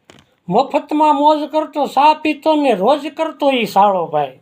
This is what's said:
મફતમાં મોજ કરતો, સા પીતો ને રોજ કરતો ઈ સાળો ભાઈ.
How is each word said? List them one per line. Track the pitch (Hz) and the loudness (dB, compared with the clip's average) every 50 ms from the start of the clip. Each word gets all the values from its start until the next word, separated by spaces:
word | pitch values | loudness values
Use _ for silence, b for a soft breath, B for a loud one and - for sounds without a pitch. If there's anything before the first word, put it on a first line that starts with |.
| _ _ - - _ _ _ _ _ - | _ _ -20 -20 _ _ _ _ _ -4
મફતમાં | 175 220 277 269 - 302 302 - 311 302 311 302 294 | 0 0 0 0 -2 -4 -4 -4 -2 0 2 2 2
મોજ | 277 294 302 311 302 294 294 | 2 2 2 2 0 -2 -4
કરતો, | 302 311 311 302 - 302 277 | -4 -4 -4 -4 -4 -6 -6
સા | 226 - 285 277 302 311 | -2 0 2 4 4 4
પીતો | 302 311 320 302 294 - 320 311 | 2 0 -4 -4 -2 0 0 0
ને | 302 294 277 226 | 2 2 0 0
રોજ | 185 185 226 285 294 269 | 0 2 0 0 0 -2
કરતો | 311 302 - 320 320 311 - 302 277 | -6 -8 -8 -8 -8 -6 -2 -2 0
ઈ | 269 247 220 | 0 0 -2
સાળો | 185 - 196 196 208 196 185 170 | 0 2 2 2 2 2 0 -4
ભાઈ. | 151 139 151 147 135 131 - | -4 -4 -4 -4 -4 -8 -14